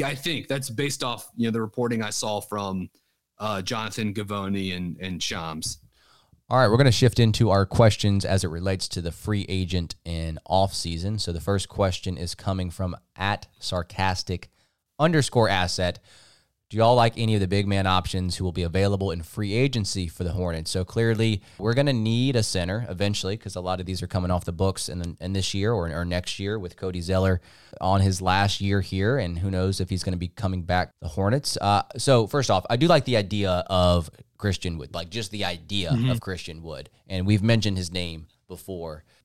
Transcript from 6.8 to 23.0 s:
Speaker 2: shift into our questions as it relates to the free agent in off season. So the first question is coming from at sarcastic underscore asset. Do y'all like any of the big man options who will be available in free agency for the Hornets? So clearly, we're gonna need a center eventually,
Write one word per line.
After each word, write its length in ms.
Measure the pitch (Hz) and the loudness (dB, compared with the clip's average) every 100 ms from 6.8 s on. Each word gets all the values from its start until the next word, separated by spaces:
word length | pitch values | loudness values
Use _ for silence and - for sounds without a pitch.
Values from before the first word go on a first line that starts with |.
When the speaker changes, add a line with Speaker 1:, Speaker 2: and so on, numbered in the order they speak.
| 139 | 6
Speaker 2:
shift 260 | 107 123 - | 6 4 6
into 320 | 113 104 113 | 4 6 4
our 160 | 98 95 | 4 4
questions 600 | - 113 - 104 98 - | 6 6 6 2 2 2
as 180 | 95 | 0
it 60 | 87 | 0
relates 400 | 82 95 95 - | -4 -2 -2 -4
to 120 | 92 | -4
the 120 | 85 | -6
free 320 | - - 104 - | -6 -4 -4 -2
agent 480 | 95 87 90 85 - | -2 0 -2 -4 -8
in 340 | - 82 80 78 - | -8 -6 -4 -6 0
off 280 | 92 98 | 2 2
season. 440 | - 87 82 95 110 | 0 -6 -4 -4 -4
So 140 | 90 | -4
the 80 | 82 | -4
first 300 | - 98 - | 0 -2 -2
question 480 | - 98 90 95 82 | 0 0 0 -6 -6
is 180 | 87 - | -6 -6
coming 340 | - 95 90 | -4 -4 -4
from 280 | 85 92 - _ - | -4 -6 -6 _ -6
at 320 | 98 104 - _ | -4 -4 -8 _
sarcastic 920 | - 107 95 - 95 90 - 87 - _ _ _ _ - | -6 -6 -6 -2 0 0 -4 -6 -8 _ _ _ _ 0
underscore 480 | 160 160 127 123 107 | 2 4 2 4 4
asset. 520 | 98 95 - 90 - _ - - _ _ _ _ | 4 0 0 -2 -4 _ -20 -20 _ _ _ _
Do 60 | 107 | 2
y'all 200 | 113 123 | 6 6
like 180 | 117 - | 4 2
any 180 | 113 107 | 0 2
of 60 | |
the 60 | 95 | 2
big 200 | 101 101 | 0 2
man 200 | 98 95 | 2 4
options 480 | 92 90 95 90 - | 2 2 -2 -2 -2
who 80 | |
will 80 | 92 | -4
be 120 | 87 | -2
available 480 | 85 90 101 101 98 | -2 2 2 2 -2
in 120 | 85 | -4
free 300 | 82 - 104 | -8 -6 -4
agency 560 | 107 139 127 98 101 85 | 0 0 0 -2 -2 -6
for 160 | - 85 | -4 -4
the 60 | |
Hornets? 380 | 87 90 82 80 | -2 -2 -4 -4
So 120 | 92 | -4
clearly, 580 | 90 117 113 110 113 101 - - | -2 0 0 2 2 0 -4 -6
we're 160 | 104 | -2
gonna 200 | 117 143 | 2 2
need 420 | 123 110 117 131 123 | 2 0 2 2 2
a 80 | |
center 420 | 104 92 87 104 123 | 0 0 -2 -4 -6
eventually, 480 | 90 | -2